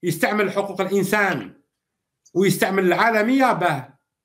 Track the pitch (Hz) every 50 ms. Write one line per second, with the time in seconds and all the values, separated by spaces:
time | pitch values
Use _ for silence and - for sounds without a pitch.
0 | - 180 156 - - 220 208 214 208 190 - 202 196 - 190 - 190 185 190 202
1 | 190 190 214 208 208 190 170 131 101 90 - _ _ _ _ _ _ _ _ _
2 | _ _ _ _ _ _ - 165 196 190 151 147 - 190 190 196 190 180 175 175
3 | 208 233 226 214 208 226 262 269 262 247 208 160 180 175 151 139 127 - - _
4 | _ _ _ _ _